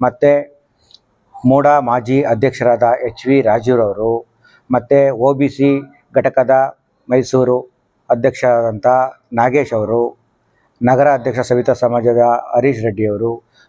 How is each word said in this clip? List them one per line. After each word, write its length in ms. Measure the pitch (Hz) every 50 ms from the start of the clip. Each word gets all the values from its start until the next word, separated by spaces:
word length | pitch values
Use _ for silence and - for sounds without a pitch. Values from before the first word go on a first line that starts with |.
ಮತ್ತೆ 580 | 127 127 123 - 147 143 143 143 143 - _ _ _ _ _ _ _ _ _ - _ _ _ _ _ _ - - -
ಮೂಡಾ 340 | 127 135 139 139 147 147 147
ಮಾಜಿ 440 | 135 120 120 127 113 117 131 139 143
ಅಧ್ಯಕ್ಷರಾದ 600 | - 120 110 135 135 123 - 123 120 120 113 120 117 120 135 127
ಎಚ್ 220 | 120 113 - - 127
ವಿ 140 | 139 139
ರಾಜೀವ್ರವರು, 840 | 123 110 104 117 110 123 127 120 113 104 98 101 110 113 117 117 - _ _ _ _ _ _ _ _ -
ಮತ್ತೆ 380 | 127 123 120 - 139 139 139 139
ಒ 240 | 131 110 120 135 143
ಬಿ 160 | 135 143 131
ಸಿ 320 | - 127 139 143 139 139 139 139 _ _ _ _ -
ಘಟಕದ 360 | 135 - 135 - 135 127 117 135 131 135 135 - _ _ _ _ _ _ -
ಮೈಸೂರು 680 | 123 131 120 - - 131 127 123 123 123 - - _ _ _ _ _ _ _ -
ಅಧ್ಯಕ್ಷರಾದಂಥ 800 | 123 120 117 135 123 - - 123 120 117 117 113 107 104 - 123 127 131 131 131 - _ _ - -
ನಾಗೇಶ್ 400 | 117 120 127 123 147 135 - 120
ಅವರು, 440 | 110 107 98 110 117 117 120 - _ _ _ _ _ _ _ _ _ _ _ _ - 120
ನಗರ 300 | 123 131 127 139 147 139
ಅಧ್ಯಕ್ಷ 260 | 131 - 131 113 123
ಸವಿತಾ 340 | 120 - 127 123 123 - 123
ಸಮಾಜದ 480 | - 127 120 120 120 113 120 117 120 120 120 120 120 - - -
ಹರೀಶ್ 280 | 120 123 139 131 113 110
ರೆಡ್ಡಿಯವರು 600 | 117 101 101 107 107 104 104 113 117 117 120 _ _ _ _ _